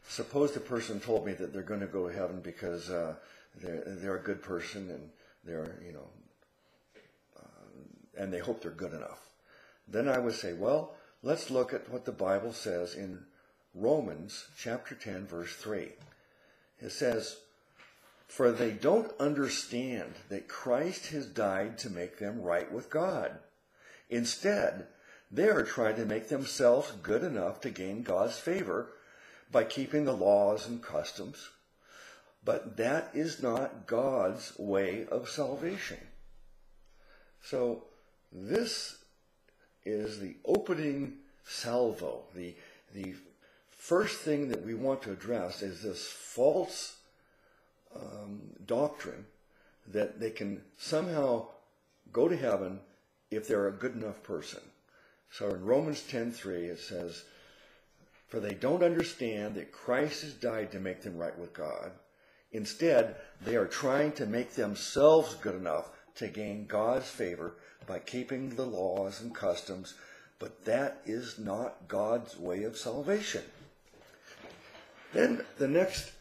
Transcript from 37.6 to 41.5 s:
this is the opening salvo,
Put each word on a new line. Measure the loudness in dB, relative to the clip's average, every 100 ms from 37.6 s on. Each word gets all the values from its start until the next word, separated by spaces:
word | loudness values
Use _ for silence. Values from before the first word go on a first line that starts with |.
| 0 0 -8 -20 _ _ _
this | -12 0 0 0 -4 -6 -12 _ _ _ _ _ _ _ _
is | -4 -2 -2 -6
the | -10 -6 2
opening | 2 4 0 0 -2 -4 -8 -20 -20
salvo, | -10